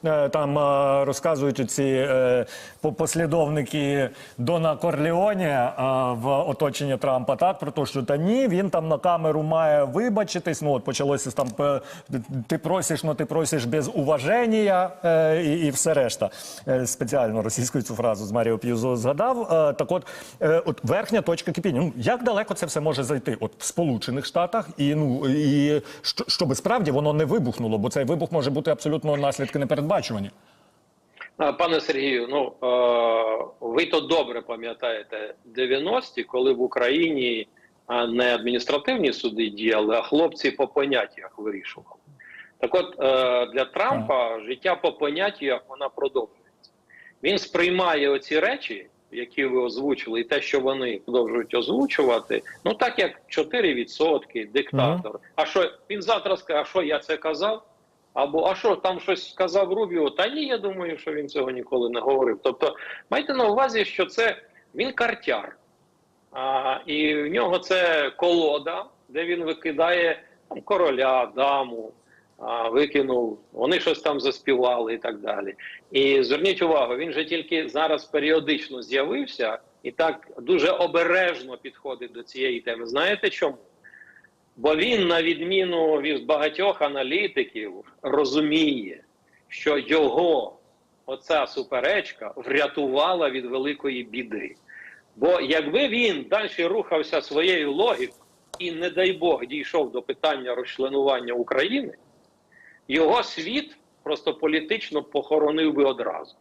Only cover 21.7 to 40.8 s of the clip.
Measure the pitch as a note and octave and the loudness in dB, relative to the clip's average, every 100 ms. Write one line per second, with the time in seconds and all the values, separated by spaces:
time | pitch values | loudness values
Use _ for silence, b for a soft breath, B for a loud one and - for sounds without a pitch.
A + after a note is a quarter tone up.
21.7 | B2 E3 B2 A#2 A#3+ A#3+ G3+ G#3+ G3 E3 | 0 -2 -2 0 0 0 0 -2 -4 -2
22.7 | D#3 D3+ C3+ B2 C#3+ C#3+ A2 A2 - - | -2 0 -2 -2 -2 -2 -4 -6 -6 -6
23.7 | - E3+ A2+ - B2+ C#3 E3+ F3 A3+ E3+ | -2 0 0 -2 -6 -2 -2 0 -2 -4
24.7 | - C#3+ D3+ D3 B2+ C#3 D3 D3 C#3+ D3 | -2 0 2 0 0 0 2 2 4 4
25.7 | D3+ B B - - - - D#3+ C3+ F#3+ | 2 B B -8 -6 -4 0 0 0 0
26.7 | A#3+ E3 C3+ D3+ D3+ C#3+ A3+ B2 - A2+ | 2 2 2 2 2 2 2 2 -2 0
27.7 | A2 A#2+ D3 C3 D#3+ D#3+ E3 C3+ C#3 D#3+ | 0 0 0 0 0 0 0 0 0 0
28.7 | D3 D3+ D3+ D3+ C#3+ C#3 C3+ C3+ D3+ C3+ | -2 0 -2 0 0 0 0 -2 -2 0
29.7 | D3+ D3 G3 - A2 G2 - b b b | 0 0 0 0 -6 -6 -10 b b b
30.7 | b _ _ _ _ - - D3+ - E3+ | b _ _ _ _ -20 -2 -2 0 0
31.7 | D#3+ - C#3 C#3 B2 A#2+ C#3+ B2+ - B2+ | 2 0 0 0 0 0 -2 -2 -2 0
32.7 | B2 B2 A#2+ A#2 A2+ A2 A2+ - - A#2 | 4 4 4 4 2 2 -2 -6 -8 -2
33.7 | B2 E3+ E3 C3 E3 B2+ A#2 A2+ A2+ A#2 | 0 2 0 2 0 0 -6 -8 -8 -8
34.7 | A2 B2 A2 G#2 G#2+ G#2+ - A#2+ A#2 B2+ | -6 -4 -4 -8 -10 -10 -12 -12 -4 0
35.7 | C3+ E3 B3 - - - B2+ C3 B2 B2+ | 0 0 -2 -2 -8 -4 0 2 2 0
36.7 | C3 B2 D3 E3 C#3+ B2 A2+ G#2 b b | 2 2 2 2 0 -2 -2 -6 b b
37.7 | _ - A#2+ A#2+ A#2+ B2 A#2+ A#2 A#2+ - | _ -4 -2 0 2 2 2 0 -2 0
38.7 | C#3+ F#3+ C4 D3+ - A#2+ A2 A2 G2+ A2 | 0 0 2 0 0 -4 -2 -2 0 0
39.7 | G#2+ G#2+ A2+ A2 D3 E3 - C#3 - C3+ | 2 2 2 2 2 2 0 -4 0 -2
40.7 | - | 0